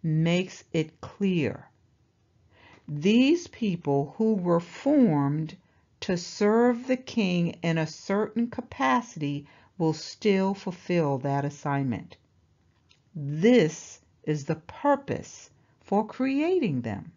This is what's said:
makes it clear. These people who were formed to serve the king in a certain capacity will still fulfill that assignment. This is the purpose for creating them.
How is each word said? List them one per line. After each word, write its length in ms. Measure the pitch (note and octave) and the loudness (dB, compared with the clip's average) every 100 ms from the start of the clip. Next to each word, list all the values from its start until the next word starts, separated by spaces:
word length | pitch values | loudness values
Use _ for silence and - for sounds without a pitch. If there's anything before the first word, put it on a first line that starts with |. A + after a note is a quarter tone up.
makes 600 | E3 D#3 E3 F3 F#3 - - | 0 0 2 2 -2 -8 -6
it 280 | D#3+ D#3 _ | -4 -4 _
clear. 680 | - - G3+ F3+ B2+ - - _ _ _ _ _ _ _ _ _ - - - | -20 -4 0 0 0 -4 -16 _ _ _ _ _ _ _ _ _ -20 -20 -12
These 640 | D3 E3 A3+ C4 E4+ - | -2 2 4 6 4 0
people 680 | - A3 E3+ - C#3 D3 - | -6 -4 -4 0 0 0 -2
who 180 | A3 | 0
were 260 | G#3+ F3 E3+ | 0 2 0
formed 960 | F3 - - D4+ A#3+ D3 C#3+ D3+ D#3 - _ _ _ _ | 0 -6 2 4 4 4 0 -2 -4 -10 _ _ _ _
to 160 | - F3 | -4 -4
serve 720 | F3 - G#3 A3 A#3+ A#3+ B3 | -4 0 2 4 4 2 -2
the 100 | B3+ | -4
king 600 | - - G3 F3+ E3+ - | -2 -2 0 2 0 -2
in 160 | E3+ E3 | -2 0
a 80 | D#3 | -2
certain 640 | - - G3 G#3+ - A#3 | -6 -4 -2 -2 -2 -4
capacity 1000 | - B3 - C4+ B3+ A#3 - D3 C#3+ C#3 - _ _ | -4 -12 -4 0 0 -2 -6 -4 -4 -8 -20 _ _
will 160 | E3 | -2
still 640 | D#3 - - G#3+ G3 F#3+ | -2 -8 -4 0 2 0
fulfill 640 | G3 - F3 - F3 D3+ C3+ | -2 -8 -12 -2 0 0 -2
that 260 | C#3 C#3 | -2 -2
assignment. 720 | C#3+ C#3+ D3+ C#3 C3+ G#2+ - - _ _ _ _ _ _ _ _ _ | -4 -6 -4 -2 -2 -4 -8 -20 _ _ _ _ _ _ _ _ _
This 840 | - C#3+ D3+ G3 B3 D#3 - - - _ _ | -10 -8 2 6 6 6 0 -16 -20 _ _
is 220 | - D3+ | -4 -4
the 100 | C3+ | -2
purpose 960 | D#3+ - - C#4+ C#4 C#4 - - - - _ _ _ | -6 -8 -4 0 0 0 -8 -8 -18 -20 _ _ _
for 260 | - G3 G#3+ | -2 -2 -2
creating 760 | - C4 C4+ D#4 F#4 B3 C3+ | -4 -2 0 0 0 0 -2
them. 280 | A#2 G2+ - | -4 -6 -10